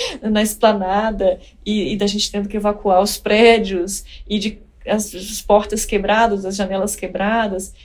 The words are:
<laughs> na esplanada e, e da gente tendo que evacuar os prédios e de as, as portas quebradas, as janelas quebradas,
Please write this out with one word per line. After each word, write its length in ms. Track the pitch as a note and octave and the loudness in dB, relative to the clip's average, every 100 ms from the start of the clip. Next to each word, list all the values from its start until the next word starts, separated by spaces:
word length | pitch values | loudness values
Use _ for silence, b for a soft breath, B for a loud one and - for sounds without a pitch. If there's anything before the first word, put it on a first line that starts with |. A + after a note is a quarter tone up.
<laughs> 200 | - - | -8 -6
na 200 | G#3+ G#3 | -2 0
esplanada 1000 | G#3+ - A3 G3+ F#3 G3+ A3 G3 F#3+ F3+ B - G3+ | 0 2 2 2 0 0 0 0 0 0 B -12 -4
e, 260 | G#3+ F3+ | -2 -2
e 40 | G3+ | -2
da 100 | G3+ | -2
gente 240 | G3+ - | -2 -4
tendo 180 | G3+ G3+ | -4 -4
que 80 | G#3+ | -2
evacuar 460 | G#3 G#3 G3+ F#3 | -2 0 2 2
os 160 | G3+ - | 2 -2
prédios 840 | - G#3+ A#3 A3+ G3 F#3 F#3 - B B - | 0 6 8 6 2 -2 -4 -8 B B -6
e 100 | G#3 | -4
de 220 | G#3+ - - _ - | -4 -8 -16 _ -4
as, 260 | G#3+ - | -2 -2
as 300 | F3+ G3+ G#3+ | -10 -10 -8
portas 420 | - G#3 G#3 G#3+ | 2 4 4 -4
quebradas, 640 | - G#3 G3 G#3+ A3+ G3+ F#3+ | -2 -2 0 2 2 0 -4
as 100 | G3 | -4
janelas 380 | F#3+ G3 G#3 | -4 -2 -4
quebradas, 800 | - F#3 F#3 G3+ A3+ G#3+ F#3+ - b | -6 -8 -4 -2 0 -2 -4 -8 b